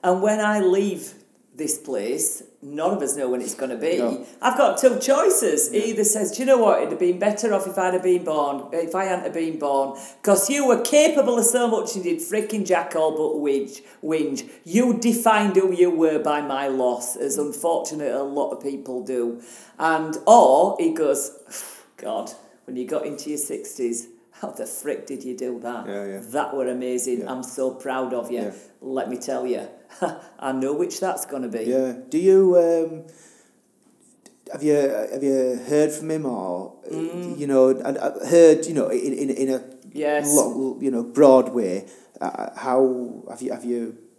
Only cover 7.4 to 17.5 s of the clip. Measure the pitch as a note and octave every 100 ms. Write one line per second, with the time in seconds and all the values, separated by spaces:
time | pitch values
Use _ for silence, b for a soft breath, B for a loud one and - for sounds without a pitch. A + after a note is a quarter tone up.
7.4 | A#3 G3 F#3+ F#3 F#3 F#3 F3+ F3+ E3 D3+
8.4 | C#3+ C#3 - D#3+ E3 F#3 F#3+ F3+ - E3+
9.4 | D#3+ D#3 C#3+ C#3 C3+ B B B - F#3
10.4 | - C#4+ C4+ A#3 A#3 D4 D#4 D4+ B3 A#3
11.4 | A3+ B3 A#3+ A3 - G3 F3 E3 - G#3+
12.4 | G#3 G#3+ F3+ F3 E3+ E3 D#3 D#3 D#3 D#3
13.4 | D3 C#3 C3+ - b b D3+ D#3+ C#3+ C3+
14.4 | - B - F#3+ B3 G#3 A#3 - A#3 G#3+
15.4 | G#3 F#3 F#3+ F3 F3 E3 D#3+ D#3 D3+ D3
16.4 | C#3+ C3+ C#3 C3 B2+ A#2+ - - C#3 D3
17.4 | D3